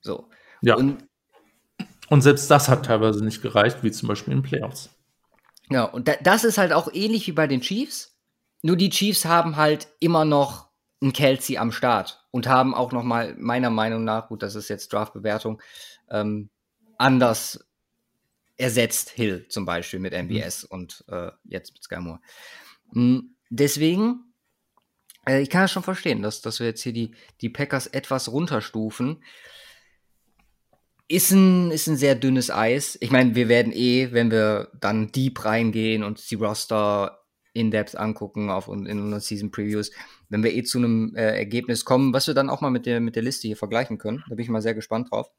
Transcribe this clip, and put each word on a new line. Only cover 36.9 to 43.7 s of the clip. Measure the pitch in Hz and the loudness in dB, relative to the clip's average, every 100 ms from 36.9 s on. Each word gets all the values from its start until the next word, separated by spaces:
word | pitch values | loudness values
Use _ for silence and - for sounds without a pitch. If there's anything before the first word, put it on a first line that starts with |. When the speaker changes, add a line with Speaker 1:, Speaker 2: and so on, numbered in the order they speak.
| 104 98 - _ _ _ - | 0 -2 -6 _ _ _ -2
Speaker 1:
in-depth | 113 107 104 - | 0 0 -4 -6
angucken | 107 104 101 - 104 | -6 -6 -8 -6 -4
auf, | 95 98 | -4 -6
in, | 101 98 | -10 -8
in | 104 | -6
unseren | 104 104 | -6 -6
Season | - 104 104 | -8 -8 -8
Previews, | - 104 104 104 - - - _ | -6 -4 -4 -6 -12 -20 -20 _
wenn | 104 | 0
wir | 110 | 0
eh | 120 | 0
zu | 120 131 | -4 -2
einem, | 120 113 113 - | 0 0 -2 -2
äh, | 110 104 | -2 0
Ergebnis | 104 117 120 117 - | -2 -4 -4 -6 2
kommen, | 127 135 | 2 4
was | 127 147 | 0 0
wir | |
dann | 139 135 | 0 0
auch | 135 | -2
mal | 143 | -2
mit | 123 123 | -2 -2
der, | 117 | -2
mit | 117 113 | -2 -2
der | |
Liste | 117 131 110 | -4 -6 -8
hier | 104 | -8
vergleichen | 104 | -4